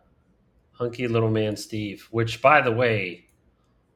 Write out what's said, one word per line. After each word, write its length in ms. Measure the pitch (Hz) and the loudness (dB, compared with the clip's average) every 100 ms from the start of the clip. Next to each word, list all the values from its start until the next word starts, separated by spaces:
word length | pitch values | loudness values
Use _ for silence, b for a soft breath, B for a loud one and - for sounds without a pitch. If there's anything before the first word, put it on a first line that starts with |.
| _ _ _ _ _ _ _ | _ _ _ _ _ _ _
hunky 340 | - 120 120 123 | -8 -8 -4 -2
little 240 | 113 113 | 0 2
man 240 | 110 107 104 | 0 -2 -6
Steve, 500 | - 107 104 92 - | -8 -8 -8 -12 -6
which, 280 | 113 113 - | -4 -4 2
by 220 | 135 151 | 4 6
the 100 | 127 | 4
way, 540 | 113 123 107 90 87 _ _ _ _ _ _ _ | 2 0 0 -4 -10 _ _ _ _ _ _ _